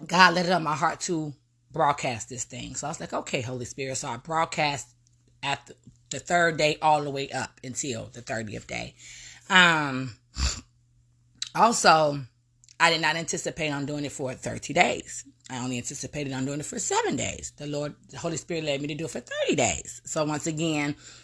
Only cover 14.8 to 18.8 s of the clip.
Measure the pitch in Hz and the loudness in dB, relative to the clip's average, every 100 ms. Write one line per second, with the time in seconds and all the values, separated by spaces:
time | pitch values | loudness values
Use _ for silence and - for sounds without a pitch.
14.8 | 233 - - - - _ - 127 127 123 | 2 0 -8 -14 -16 _ -10 -6 -4 -6
15.8 | 120 143 131 147 139 131 135 147 147 240 | -8 -10 -10 -8 -6 -4 -4 -6 -6 -6
16.8 | - 403 427 - - - - - 147 143 | -2 0 0 -2 -4 -6 -14 -12 -8 -6
17.8 | 147 - - - 170 160 - 165 156 139 | -6 -10 -18 -8 -6 -6 -6 -4 -2 -2